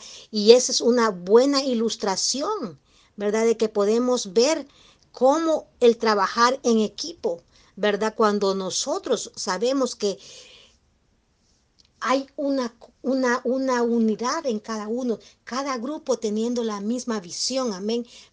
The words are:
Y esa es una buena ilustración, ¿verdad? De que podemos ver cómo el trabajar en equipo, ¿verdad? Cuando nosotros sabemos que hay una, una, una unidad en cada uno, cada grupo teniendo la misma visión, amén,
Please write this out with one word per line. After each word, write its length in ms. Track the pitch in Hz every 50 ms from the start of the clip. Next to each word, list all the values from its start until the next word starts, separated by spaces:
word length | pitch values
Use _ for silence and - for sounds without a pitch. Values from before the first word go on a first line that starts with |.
| - - - - - -
Y 200 | 214 214 202 220
esa 200 | 240 254 - -
es 80 | 240 -
una 300 | 294 233 247 240 226 220
buena 540 | 190 175 175 190 214 240 262 285 285 269 285
ilustración, 1160 | 269 247 220 233 220 - - - 202 190 - - - - 262 302 403 440 403 262 175 147 - _ _ _ _ _ _ - -
¿verdad? 280 | 202 208 202 220 226
De 120 | 233 226 226
que 100 | 226 214
podemos 640 | - 208 202 208 220 240 254 247 247 240 - 196
ver 340 | 175 226 247 294 320 311 - - _ _ - - _ _ _ _
cómo 560 | - - 240 262 285 330 330 320 311 - - _ _ -
el 160 | 247 233 226 226
trabajar 640 | 247 220 208 202 190 - - 226 233 254 262 - -
en 160 | 240 226 220
equipo, 640 | 214 202 - - - 311 339 - - 208 170 170 - _ _ _ _ _ -
¿verdad? 380 | 202 196 208 202 190 214 220 214
Cuando 400 | - 220 208 208 202 202 196 190
nosotros 760 | 190 190 180 - - - 269 320 392 - 311 226 - - 160 -
sabemos 600 | - - 208 185 185 226 254 277 277 254 240 -
que 220 | - 208 202 190 - - - - - - - - - - _ _ _ _ _ _ _ _ _ _ _ _ _ _ _ _ _ _ _ _ _ _ _ _ _ _ -
hay 280 | - 226 262 277 269 - _ -
una, 360 | 269 277 277 269 247 233 - _ - - _ _
una, 400 | - 247 269 262 262 240 240 247 -
una 380 | 233 254 262 269 262 247 240
unidad 640 | 240 233 233 233 226 220 208 202 226 247 302 330 320
en 140 | 262 220 208
cada 280 | - - 220 214 208 214
uno, 320 | 233 254 262 240 208 - - - - _ _
cada 340 | - 233 262 277 285 262 233
grupo 400 | 220 285 302 302 - 269 240 254
teniendo 460 | - 208 208 220 226 240 247 240 226
la 160 | 220 208 202
misma 400 | 202 214 247 247 - 240 220 208
visión, 540 | 175 170 151 - - - 254 269 254 233 190
amén, 320 | 180 202 214 233 240 233 - - - - -